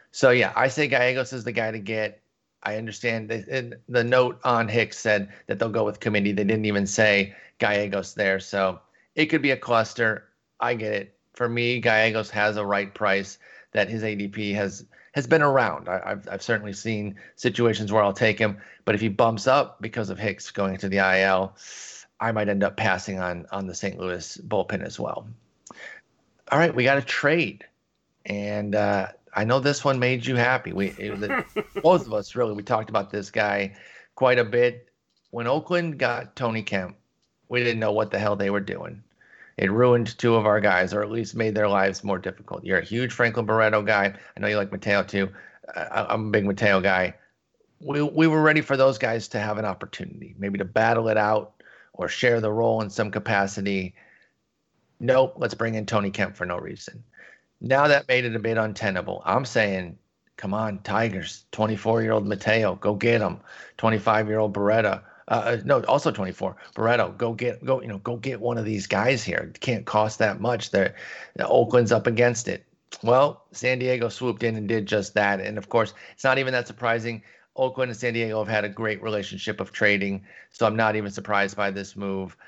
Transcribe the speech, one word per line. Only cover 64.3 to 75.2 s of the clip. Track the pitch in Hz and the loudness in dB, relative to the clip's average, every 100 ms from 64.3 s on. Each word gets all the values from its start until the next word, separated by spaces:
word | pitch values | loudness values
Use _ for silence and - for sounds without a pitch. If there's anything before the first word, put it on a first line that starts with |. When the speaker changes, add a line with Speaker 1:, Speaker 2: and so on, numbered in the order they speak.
| 107 107 | 0 0
Speaker 1:
Beretta, | 101 101 110 104 95 - - - | 0 2 4 2 -2 -8 -20 -2
uh, | |
uh, | 113 107 117 113 | -2 0 -2 2
no, | 131 | 2
also | - 143 151 | 4 2 2
twenty-four, | 104 95 - 95 95 - - | -2 -6 -6 -8 -8 -14 -2
Barreto, | 113 120 90 101 | 2 2 0 -2
go | 117 | -4
get, | 110 120 - - | -2 -4 -4 -2
go, | 131 | -2
you | 117 | -4
know, | 98 | -8
go | 117 120 | -8 -6
get | 135 117 | -6 -4
one | 120 117 | -4 -4
of | |
these | 110 104 95 | -4 -6 -2
guys | 98 120 127 | 2 2 0
here. | 95 85 - | -2 -4 -6
It | - | -8
can't | 135 110 - | -4 -4 0
cost | 107 110 - | 2 2 2
that | 110 92 | 0 0
much. | 113 107 - | -2 -2 0
They're, | 101 92 - - - - - | 0 0 -2 -14 -16 -14 -6
Oakland's | - 127 110 123 110 | 2 4 6 4 4
up | 113 120 | 2 2
against | 113 120 117 101 | 2 2 2 -6
it. | 92 - _ _ - | -8 -12 _ _ -4
Well, | 110 127 143 - _ | 4 4 4 0 _
San | - 123 127 | -4 -2 0
Diego | 127 127 113 | 0 0 -2
swooped | - 127 104 | -2 -4 -2
in | 117 110 | -2 -2
and | 101 | -2
did | 113 101 | -2 0
just | 107 95 | -2 0
that. | 104 | 0